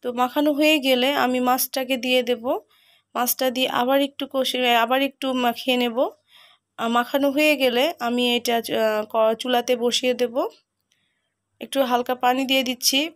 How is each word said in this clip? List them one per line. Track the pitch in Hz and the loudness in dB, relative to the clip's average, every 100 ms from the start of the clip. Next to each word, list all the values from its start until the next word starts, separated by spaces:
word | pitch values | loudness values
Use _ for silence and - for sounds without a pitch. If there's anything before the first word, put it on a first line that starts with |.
তো | 247 | -6
মাখানো | 240 247 294 294 | -2 0 2 0
হয়ে | 285 302 311 | 4 4 4
গেলে | 262 254 254 | 2 2 2
আমি | 285 254 254 | 2 2 2
মাছটাকে | 247 254 - - 254 262 | 0 0 -2 -6 -4 -4
দিয়ে | 254 254 | 0 0
দেব। | 240 240 233 359 _ _ _ _ _ | 0 -4 -2 -6 _ _ _ _ _
মাছটা | - 247 - 262 | -6 -4 -2 -2
দিয়ে | 247 262 | 0 -2
আবার | - 247 277 | 0 2 2
একটু | 277 _ 269 | 0 _ -6
কষে, | 269 254 254 247 240 | -4 -2 0 2 2
আবার | 226 247 | 2 0
একটু | 277 _ 269 | 0 _ -4
মাখিয়ে | 254 240 233 - 247 | 0 -2 -2 -2 0
নেব। | 240 226 320 - _ _ _ _ _ - | 0 0 -2 -4 _ _ _ _ _ -8
আহ, | 233 | -2
মাখানো | 233 240 285 277 | 0 0 0 0
হয়ে | 269 302 285 | 2 2 4
গেলে | 262 240 294 349 | 2 2 0 -2
আমি | 240 240 247 | -4 -2 0
এটা, | 240 240 233 | 0 0 -2
আহ, | 226 226 220 214 | -2 -2 0 -2
ক-, | 214 226 220 226 | -2 0 2 0
চুলাতে | 254 247 240 247 | 0 0 0 0
বসিয়ে | 240 226 254 | 0 0 -2
দেব। | 247 240 240 427 - _ _ _ _ _ _ _ _ _ _ | 0 -2 -2 -4 -6 _ _ _ _ _ _ _ _ _ _
একটু | 226 269 | -8 -2
হালকা | 254 247 247 | 0 0 -2
পানি | 254 247 254 | 0 0 0
দিয়ে | 262 262 | 0 0
দিচ্ছি। | 247 247 - 269 320 | 0 -2 0 0 -2